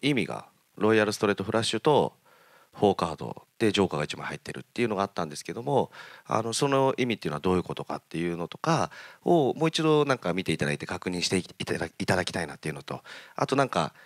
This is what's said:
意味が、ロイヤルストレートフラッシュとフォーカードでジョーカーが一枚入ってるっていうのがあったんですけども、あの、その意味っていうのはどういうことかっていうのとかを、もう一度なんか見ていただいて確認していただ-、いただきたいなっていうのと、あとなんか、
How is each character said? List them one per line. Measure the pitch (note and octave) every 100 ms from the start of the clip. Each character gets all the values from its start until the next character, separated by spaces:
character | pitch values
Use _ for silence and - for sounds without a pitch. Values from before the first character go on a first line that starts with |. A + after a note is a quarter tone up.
意 | C#3
味 | B2+ B1+
が、 | G#1+ - _ _ -
ロ | G#2+
イ | A2
ヤ | G#2+
ル |
ス | -
ト | G#2
レ |
ー | G2
ト |
フ | G2
ラ | A2+
ッ |
シ | A2 A2+
ュ |
と | D#3 B2+ C#2+ - _ _ _ _ _
フ | - G#2
ォ |
ー | F#2
カ | E2
ー | D2+
ド | A#1 - _ -
で | A2
ジ | G2
ョ | F#2
ー |
カ | D2
ー |
が | D2
一 | -
枚 | C#2
入 | D2+
っ |
て | -
る | -
っ |
て | - -
い | A#2
う |
の | G2
が |
あ | G2+
っ |
た | -
ん | D#2+
で | D2
す |
け | -
ど | G2+
も、 | C3+ C3 - - - - -
あ | A2
の、 | A2+
そ | - C#3+
の | C3+ C3+ -
意 | B2
味 | G#2+
っ |
て | D#2+
い |
う |
の | D2
は |
ど | F#2+
う | F2+
い |
う |
こ | E2
と | D#2
か | - D#2
っ |
て | - E2
い | F2
う | E2+
の | E2
と | -
か | D#3 D3 E2+ - - -
を、 | - E3+ B2 C#3
も | D#3+
う |
一 | E3
度 | D#3 D3+ C#3
な | B2+
ん |
か | F2
見 | F2+
て | E2+
い | D#2+
た | D2
だ |
い | D#2
て | -
確 | F2+ F#2
認 | F2
し | -
て | F#2+
い |
た | - - - -
だ-、 | E2 -
い | G2
た | F2+
だ | E2+
き |
た | F#2
い | D2+
な | C#2
っ |
て | D#2
い |
う | C#2+
の |
と、 | - B2+ - - - -
あ | C3+
と | C3+
な |
ん | C3
か、 | F2+ D#2 -